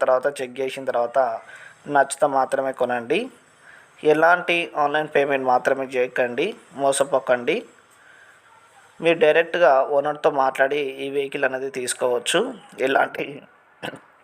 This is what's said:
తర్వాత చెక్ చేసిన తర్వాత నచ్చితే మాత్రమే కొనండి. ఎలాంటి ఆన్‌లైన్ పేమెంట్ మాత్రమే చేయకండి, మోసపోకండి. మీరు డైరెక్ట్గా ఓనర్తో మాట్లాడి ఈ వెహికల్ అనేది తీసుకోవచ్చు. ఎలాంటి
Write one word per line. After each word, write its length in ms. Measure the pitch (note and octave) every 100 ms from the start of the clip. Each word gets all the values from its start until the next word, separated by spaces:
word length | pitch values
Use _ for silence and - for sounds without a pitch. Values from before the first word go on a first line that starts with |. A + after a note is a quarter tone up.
తర్వాత 240 | C3 B2+ C#3+ C#3
చెక్ 160 | B2+ B2
చేసిన 240 | C3 C#3 C3
తర్వాత 280 | A#2+ A#2+ C3+ B2 A2+ - - - - -
నచ్చితే 320 | C#3+ C3+ - D3 C3+
మాత్రమే 340 | C3 C3+ C3+ C3
కొనండి. 380 | B2 B2 A#2 F3 B3+ - _ _ - - _ - D3+
ఎలాంటి 440 | D#3 E3 F3 E3+ E3+ E3+ D3+
ఆన్‌లైన్ 280 | C#3+ D3+ D3+ D3
పేమెంట్ 300 | C#3 C#3 C3
మాత్రమే 340 | B2 C3+ C3+ C3
చేయకండి, 520 | B2+ B2+ - B2 B2 F#3+ A#3 - C3
మోసపోకండి. 760 | C#3 C#3 C#3+ C3+ - B2 B2 G#3+ - _ _ _ - - - _ _ _ _ _ _ -
మీరు 140 | E3 E3
డైరెక్ట్గా 480 | D#3 D#3 E3 F3+ E3+ C3 C3+ C#3+
ఓనర్తో 340 | C#3+ D3 D#3+ C#3+
మాట్లాడి 380 | C3+ C3+ C3+ D3 C3+ C3+
ఈ 20 | C#3 C#3
వెహికల్ 300 | C#3 C#3+ C3+
అనేది 220 | C3 C3+ C3+
తీసుకోవచ్చు. 600 | B2 - B2+ A#2 - E3+ B3+ A#3+ - - C3+
ఎలాంటి 380 | C3+ C3+ C#3+ C#3 C#3+ - _ _ - - - _ _